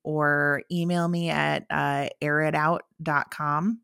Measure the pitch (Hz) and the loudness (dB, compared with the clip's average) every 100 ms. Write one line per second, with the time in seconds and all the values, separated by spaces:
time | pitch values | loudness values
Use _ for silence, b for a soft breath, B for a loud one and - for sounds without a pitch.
0 | - 151 147 147 147 143 - 170 170 175 | -4 0 2 4 2 0 -2 -2 0 0
1 | 170 175 170 151 147 147 - 151 143 139 | 0 0 0 0 0 0 -2 -2 0 0
2 | 143 - 151 147 156 151 151 175 - - | -4 -4 0 2 2 2 0 0 -4 -10
3 | 160 143 - - 151 147 190 226 | -2 -2 -2 -4 -2 0 0 -2